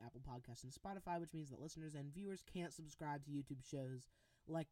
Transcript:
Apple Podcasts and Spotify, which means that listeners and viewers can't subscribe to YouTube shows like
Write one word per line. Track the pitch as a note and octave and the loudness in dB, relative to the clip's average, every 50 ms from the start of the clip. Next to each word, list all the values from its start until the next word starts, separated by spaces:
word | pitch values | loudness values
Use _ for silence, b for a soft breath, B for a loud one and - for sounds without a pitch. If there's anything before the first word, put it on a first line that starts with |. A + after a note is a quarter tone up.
| A#2 | -8
Apple | A#2+ - B2 | -8 -8 -6
Podcasts | C3+ C#3 B2 B2 - B2 A#2 - - | -4 -4 -4 -4 -4 -4 -6 -4 -6
and | B2+ | -6
Spotify, | - - - G3 G3 F#3+ - F3+ F3 E3+ | -6 -4 -2 -2 -2 0 2 4 4 4
which | E3+ D#3+ - | 4 2 0
means | D#3+ D3+ C3+ | -2 -2 -2
that | B2 - | -4 -4
listeners | C#3+ D#3+ - D#3+ D#3 D#3 D3+ | -4 -4 -4 -4 -4 -2 -2
and | C#3+ C#3+ C#3+ C#3+ | 0 -2 -2 -2
viewers | F#3 G3+ G3 F#3+ F3+ - - | -2 0 0 -2 -2 -4 -2
can't | - F3+ F3 D3+ - | 0 2 2 2 0
subscribe | - D#3+ D3+ - - D#3 D3 D3 D3 C#3 | -4 -6 -8 -4 0 4 4 4 4 2
to | D3 | 2
YouTube | C#3+ C#3+ C3+ - C#3+ C3 - | 2 2 2 2 -2 -2 0
shows | - D3+ C#3 C3 B2+ C3 B2+ - B B B B B B B B | 0 2 2 2 2 0 -2 -4 B B B B B B B B
like | - D#3+ E3 D#3 - | 2 2 2 2 4